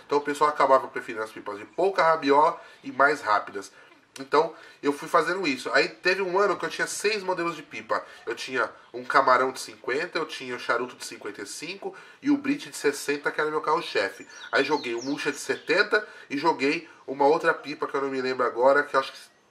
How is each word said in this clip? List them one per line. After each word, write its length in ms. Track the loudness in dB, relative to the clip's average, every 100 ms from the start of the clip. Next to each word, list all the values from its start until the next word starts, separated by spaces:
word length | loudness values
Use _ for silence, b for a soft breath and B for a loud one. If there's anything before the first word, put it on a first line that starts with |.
| -2
Então 140 | -2
o 20 |
pessoal 300 | 0 2 2
acabava 360 | 4 6 6 4
preferindo 360 | -8 -8 -8
as 80 | -8
pipas 260 | -10 -12 -12
de 80 | -8
pouca 380 | 0 0 4
rabiola 580 | 2 4 4 6 4 2 B B
e 80 | -8
mais 300 | 2 2 4
rápidas. 500 | 0 0 -2 -10 -14 B B B _ -18
Então 380 | 0 2 2 B B B
eu 120 | -2
fui 160 | -2 0
fazendo 360 | 2 2 0 -2
isso. 240 | -2 0
Aí 160 | 0 0
teve 320 | -2 -2 0
um 180 | 0 2
ano 160 | 2 0
que 80 |
eu 60 | -4
tinha 180 | -6 -6
seis 340 | -2 -2 -2
modelos 320 | -2 -4 -4
de 80 | -6
pipa. 400 | -12 -14 -4 -4 B B -10
Eu 80 |
tinha 380 | -10 -6 -2 -2 B B
um 100 | -12
camarão 480 | 2 4 6 6 4
de 80 | -2
cinquenta, 580 | -10 -10 -4 -4 -4 -4
eu 80 | -6
tinha 300 | -8 -8 -6
o 40 |
charuto 360 | -2 -2 -2 -8
de 80 |
cinquenta 380 | -14 -12 -12 -10
e 40 | -12
cinco 480 | -10 -12 -10 -12 B B B
e 100 | 2
o 60 | 2
Brit 320 | 2 -4 -6
de 80 | -2
sessenta, 520 | -2 0 -2 -2 -2
que 120 | -2
era 80 | -2
meu 100 | -2
carro-chefe. 640 | 0 0 0 0 -2 -4 -16 B B
Aí 100 | 0
joguei 320 | 2 -2 -2 -4
o 80 |
Muxa 300 | -4 -4 -4
de 40 | -4
setenta 720 | -4 -4 0 0 2 0 B B B
e 80 | -2
joguei 500 | 0 2 0 0 B B -10
uma 220 | 2 4
outra 260 | 4 2
pipa 340 | -2 -6 -6 -4
que 60 |
eu 80 | -2
não 80 | -2
me 120 | -2
lembro 240 | -2 0 0
agora, 380 | 4 6 6
que 120 | 4 0
eu 60 |
acho 100 | 0
que 80 | -6 -20 _ _